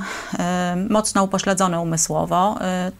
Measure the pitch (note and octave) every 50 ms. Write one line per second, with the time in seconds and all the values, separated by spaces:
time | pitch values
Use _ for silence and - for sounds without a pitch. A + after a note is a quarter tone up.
0 | F#3+ - - - - - - - F3+ F3 F3+ F3+ F3+ F3 F3+ F3+ F#3+ A3 G#3 G#3+
1 | G#3 - - G#3 G3 F#3+ G3 F#3+ - G3+ G3 F#3 G3 F3+ E3+ E3+ E3+ E3 D#3+ D#3+
2 | - - D#3 D#3 E3 E3+ E3+ F3 F#3 G#3 G#3+ - - F#3 F#3 F3+ F3+ F#3 F#3+ -